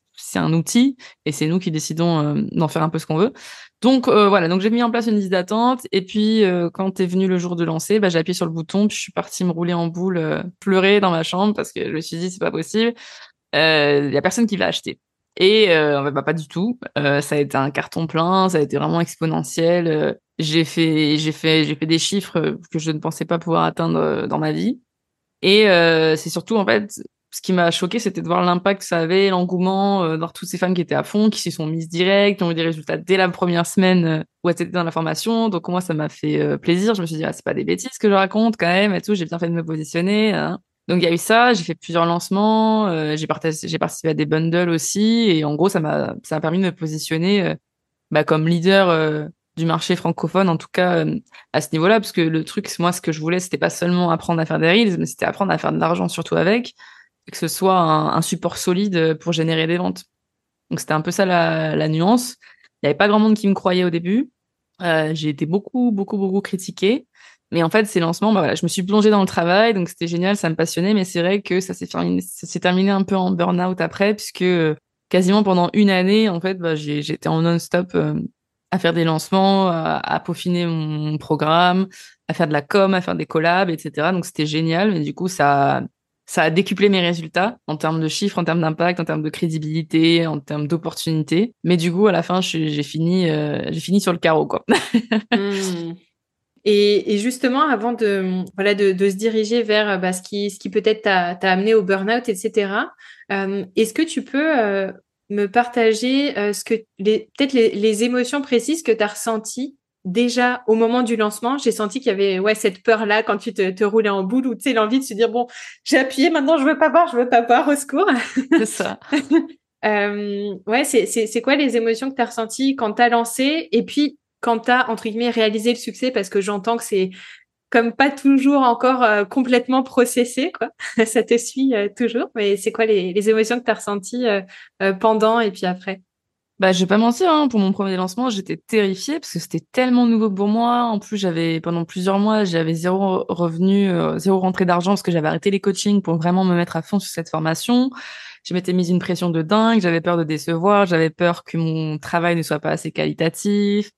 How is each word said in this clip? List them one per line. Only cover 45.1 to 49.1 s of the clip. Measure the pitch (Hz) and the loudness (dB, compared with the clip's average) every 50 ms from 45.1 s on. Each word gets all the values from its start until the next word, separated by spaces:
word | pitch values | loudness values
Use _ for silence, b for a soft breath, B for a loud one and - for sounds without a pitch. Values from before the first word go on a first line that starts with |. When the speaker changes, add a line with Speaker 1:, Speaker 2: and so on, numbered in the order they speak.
| 226 233 233 208 | 2 4 4 4
Speaker 1:
et | 170 156 151 | 2 2 2
en | 147 151 | 0 0
gros, | 147 170 202 | 0 0 2
ça | - 180 | 2 0
m'a, | 156 151 151 151 143 - - - - | -2 0 -2 -2 -2 -4 -6 -10 -10
ça | - 160 | -8 -6
m'a | 151 | -4
permis | 156 156 165 185 | -2 -2 0 0
de | 190 | 0
me | 180 | -2
positionner, | - - 160 156 156 156 - - 165 160 170 190 202 202 180 | -2 -4 -6 -6 -6 -6 -6 -4 -4 -2 0 2 2 2 2
euh, | 160 156 - - _ _ _ _ _ _ _ _ _ | 0 -2 -6 -10 _ _ _ _ _ _ _ _ _
bah, | 156 151 156 | 0 0 2
comme | - 160 156 156 165 | 2 2 2 2 2
leader, | 175 170 160 190 190 196 196 180 | 0 2 2 4 4 6 6 4
euh, | 165 160 156 156 | 4 2 2 0